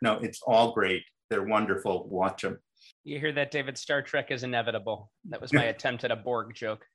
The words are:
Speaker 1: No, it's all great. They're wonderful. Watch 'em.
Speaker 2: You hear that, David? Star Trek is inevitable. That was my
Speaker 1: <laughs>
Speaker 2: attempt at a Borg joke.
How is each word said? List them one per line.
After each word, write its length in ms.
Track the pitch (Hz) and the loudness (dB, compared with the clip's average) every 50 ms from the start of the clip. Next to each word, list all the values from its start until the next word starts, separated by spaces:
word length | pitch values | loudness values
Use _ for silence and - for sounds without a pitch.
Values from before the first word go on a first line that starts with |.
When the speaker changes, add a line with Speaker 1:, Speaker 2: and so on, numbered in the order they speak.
| 123 | 0
Speaker 1:
No, 160 | 113 107 - | 0 0 0
it's 240 | 113 - - - - | -2 -6 -8 -6 0
all 260 | 127 113 113 117 117 117 | 4 6 6 6 6 4
great. 300 | 110 98 95 95 92 - - _ _ _ - | 2 2 2 2 0 -4 -8 _ _ _ -2
They're 120 | 113 101 95 | -2 -2 0
wonderful. 640 | 104 110 104 107 95 95 - - 104 - - - - | 2 2 2 4 4 0 0 2 0 0 0 -2 -2
Watch 360 | 98 92 92 95 - - - | 0 0 2 0 0 -2 -4
'em. 140 | 98 - - _ _ _ _ - - - _ - | -6 -6 -6 _ _ _ _ -20 -20 -20 _ -12
Speaker 2:
You 120 | 147 147 143 | -10 -8 -4
hear 140 | 147 156 143 | -2 -2 0
that, 180 | 147 143 143 | 0 -2 0
David? 260 | - 147 135 135 131 | 0 -4 -4 -4 -6
Star 240 | - - - 147 143 135 | -8 -4 -2 0 0 0
Trek 280 | - - 143 127 - | 0 -2 -2 0 0
is 140 | 139 123 123 | -4 -4 -2
inevitable. 640 | 127 123 120 113 117 113 110 98 113 107 104 104 - _ _ - 190 | -2 0 0 0 0 -2 -2 -2 -4 -6 -6 -6 -16 _ _ -14 -12
That 120 | 127 110 | -10 -10
was 120 | 117 131 - | -6 2 4
my 120 | 139 120 | 4 4
Speaker 1:
<laughs> 80 | 117 113 | 4 0
Speaker 2:
attempt 300 | - - 135 120 113 - | 0 -2 -4 -2 -2 -2
at 60 | 120 | -2
a 60 | 117 | -2
Borg 380 | 110 98 123 123 113 107 113 110 | -2 -2 -2 -2 -2 -2 -4 -10
joke. 300 | - 117 110 107 107 - _ _ | -8 -6 -6 -6 -6 -8 _ _